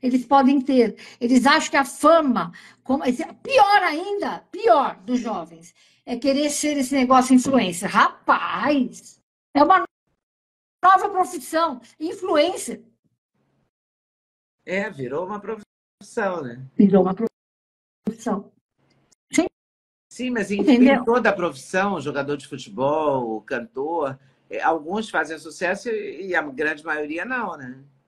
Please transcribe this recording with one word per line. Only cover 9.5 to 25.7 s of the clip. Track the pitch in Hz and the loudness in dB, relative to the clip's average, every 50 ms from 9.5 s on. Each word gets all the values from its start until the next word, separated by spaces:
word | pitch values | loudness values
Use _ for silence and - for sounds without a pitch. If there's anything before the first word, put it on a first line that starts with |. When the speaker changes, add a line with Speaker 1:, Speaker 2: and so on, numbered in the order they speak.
| _ | _
Speaker 1:
é | 277 | 2
uma | 294 320 381 359 339 - _ _ _ _ _ _ _ _ _ _ _ _ _ _ _ _ _ _ | 4 4 4 2 2 -2 _ _ _ _ _ _ _ _ _ _ _ _ _ _ _ _ _ _
nova | - 359 381 370 440 403 | 4 4 6 6 4 0
profissão, | 403 370 359 - - 311 247 - - 320 339 320 269 254 - _ _ _ | -2 -2 -4 -4 -4 -14 -12 -4 -2 -2 -2 -2 -4 -8 -16 _ _ _
influencer. | 311 339 - - 370 359 349 302 302 349 392 - - - - - - _ _ _ _ _ _ _ _ _ _ _ _ _ _ _ _ _ _ _ _ _ _ _ _ _ _ _ _ _ _ _ _ _ _ _ _ | -10 -10 -8 -8 -4 0 2 2 2 2 0 -6 -10 -10 -12 -14 -16 _ _ _ _ _ _ _ _ _ _ _ _ _ _ _ _ _ _ _ _ _ _ _ _ _ _ _ _ _ _ _ _ _ _ _ _
Speaker 2:
É, | 160 175 196 202 220 | -8 -6 -6 -6 -6
virou | 180 139 131 123 135 156 180 | -8 -10 -8 -6 -6 -6 -6
uma | 185 208 202 | -6 -10 -12
profissão, | 196 196 220 214 208 _ _ _ _ _ _ _ 202 - - 233 214 190 180 170 | -10 -12 -12 -12 -14 _ _ _ _ _ _ _ -20 -10 -6 -4 -4 -2 -4 -6
né? | 143 123 117 127 131 131 _ | -8 -10 -12 -14 -18 -20 _
Speaker 1:
Virou | - 208 196 185 190 | 6 6 8 8 6
uma | 180 180 190 | 4 4 0
profissão. | - 226 233 _ _ _ _ _ _ _ _ _ _ _ _ _ _ _ - 226 - - 233 202 196 - - _ _ _ _ _ _ _ _ _ _ _ _ _ _ _ _ | -4 -4 -6 _ _ _ _ _ _ _ _ _ _ _ _ _ _ _ -8 -8 -6 -6 -6 -6 -6 -6 -12 _ _ _ _ _ _ _ _ _ _ _ _ _ _ _ _
Sim. | 269 - 339 - _ _ _ _ _ _ _ _ _ _ _ _ | 0 0 0 0 _ _ _ _ _ _ _ _ _ _ _ _
Speaker 2:
Sim, | - - 247 254 | -12 -8 -6 -4
mas | 247 226 196 190 | -2 -4 -2 -4
em, | 208 196 | -2 0
Speaker 1:
Entendeu? | 202 - 240 240 254 277 277 254 | 4 4 6 8 8 6 6 4
Speaker 2:
em | - | 2
toda | - 233 247 214 220 | 0 0 2 2 0
a | |
profissão, | 196 196 175 170 143 131 - - - 185 196 202 196 165 | 0 0 -2 -4 -4 -6 -14 -6 -2 -2 -2 -2 -2 -4
jogador | 131 147 135 143 139 135 147 | -6 -6 -6 -4 -4 -4 -6
de | 139 - - | -8 -8 -14
futebol, | 147 123 - - 101 107 131 139 147 156 156 147 139 131 120 113 110 107 | -14 -14 -14 -14 -8 -4 -2 0 0 0 0 0 0 0 -2 -4 -6 -8
cantor, | _ - 139 120 117 113 _ 131 135 156 170 165 147 135 135 - _ _ _ _ _ _ | _ -8 -8 -8 -8 -10 _ -8 -8 -6 -4 -4 -4 -6 -8 -10 _ _ _ _ _ _
é, | 95 104 | -10 -2
alguns | 92 147 165 165 143 160 190 220 220 214 | 0 0 0 0 -4 -6 -6 -6 -6 -4
fazem | - 170 160 147 160 151 | -4 -4 -4 -4 -8 -14
sucesso | 151 165 151 - 185 175 | -14 -18 -10 -6 -4 -4